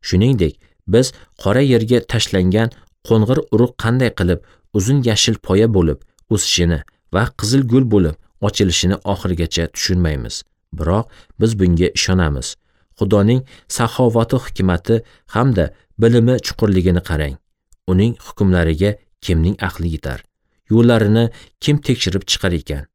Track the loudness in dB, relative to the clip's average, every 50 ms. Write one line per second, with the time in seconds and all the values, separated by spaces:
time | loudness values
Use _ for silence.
0 | _ 0 0 2 2 2 2 0 0 -2 -4 _ _ _ _ _ _ 0 0 2
1 | 2 0 -4 -14 -20 _ _ _ -2 0 0 2 2 2 2 2 2 2 0 0
2 | 0 _ -4 -4 -4 -2 0 0 0 2 2 2 0 -2 -4 -10 _ _ _ _
3 | _ 0 2 2 2 2 0 -2 -2 -2 0 2 2 0 -2 _ -4 -2 0 0
4 | 0 -2 -2 -2 -2 -2 -2 -2 -4 _ _ _ _ _ _ -2 0 0 0 0
5 | 2 0 0 0 0 -2 -2 -4 _ 0 2 2 2 2 2 2 2 2 0 -4
6 | -8 _ _ _ _ _ -4 -2 -2 -2 -2 0 0 0 0 -2 -6 _ _ _
7 | _ _ -2 -2 -2 -2 -4 -8 -6 0 0 0 0 2 2 2 2 4 2 2
8 | 2 2 -2 -6 -14 _ _ _ -6 -6 -2 0 0 0 0 0 0 0 -2 -2
9 | _ -6 -6 -4 -4 -6 -4 -4 -4 -4 -4 -4 -6 -6 _ -8 -4 -2 0 0
10 | 0 0 -2 -4 -8 -10 -12 -14 -16 _ _ _ _ _ -10 -6 -4 -2 0 -2
11 | -2 -4 -12 -20 -20 _ _ _ -2 -2 0 2 2 2 2 2 0 0 0 -4
12 | -2 0 0 0 0 0 -2 -4 -6 -10 -14 _ _ _ _ _ _ _ _ _
13 | -2 0 2 2 4 4 2 0 -2 -6 -20 -20 _ _ -6 -4 -4 -4 0 0
14 | 0 2 2 0 0 0 -2 -4 -4 -6 -6 -2 0 0 0 -2 0 0 -2 -2
15 | -2 _ _ _ _ -6 -2 0 0 2 2 0 0 -2 -4 _ _ _ _ 2
16 | 2 4 4 4 4 4 2 0 -2 -6 -6 -2 0 2 2 2 2 2 0 0
17 | 0 -2 -4 -4 -4 -6 -8 -12 _ _ _ _ _ _ -20 _ _ -2 0 2
18 | 2 0 -2 -6 -14 -20 -6 -2 0 2 2 2 2 0 0 0 0 -2 -2 -4
19 | _ _ _ _ -4 -2 0 0 2 0 -2 -2 -6 -8 -6 -6 -6 -6 -6 -6
20 | -8 -8 -10 -10 -12 _ _ _ _ _ _ _ _ _ 2 4 4 4 4 4
21 | 2 2 2 2 2 0 -2 -10 -20 _ _ _ -2 0 0 0 0 -2 -4 -2
22 | -2 -4 -4 -4 -4 -4 -6 -4 -2 -2 -2 -2 -4 -6 -10 -10 -10 -12